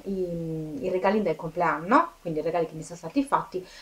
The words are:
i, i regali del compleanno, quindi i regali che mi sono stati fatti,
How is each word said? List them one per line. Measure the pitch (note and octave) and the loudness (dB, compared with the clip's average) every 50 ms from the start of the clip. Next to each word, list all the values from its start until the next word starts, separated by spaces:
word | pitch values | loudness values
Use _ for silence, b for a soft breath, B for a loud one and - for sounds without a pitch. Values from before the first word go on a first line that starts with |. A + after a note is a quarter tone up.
| - | -6
i, | G3 G3 F#3+ F#3 F3 E3+ E3+ E3 D#3+ D#3+ D#3+ D#3 D#3 D3+ - - | -4 -2 -2 -2 -2 -2 -4 -4 -4 -4 -4 -6 -6 -6 -4 -2
i | F3+ | -2
regali | F3 F#3+ F#3+ G3 G3+ A3 G#3 | 0 2 2 4 4 4 2
del | F3 D#3 | 2 0
compleanno, | - - E3 - F3 E3+ D#3+ D3+ D3+ E3 F3+ A#3 D4+ E4+ E4 - - | -2 -4 -6 -2 0 0 2 0 0 2 4 6 6 4 4 -2 -8
quindi | - F3 D#3+ D3+ | -8 -4 -4 -2
i | D3+ | -2
regali | E3 D#3+ F3 E3 | 0 0 0 0
che | D#3+ - | -2 -4
mi | D#3+ D#3 | -8 -12
sono | - F3 E3+ | -12 -12 -12
stati | - D#3+ - C#4+ C4+ | -12 -2 0 0 2
fatti, | - - E3 A3+ - - F#3 F3+ B B B | 2 2 0 0 -2 -6 -8 -8 B B B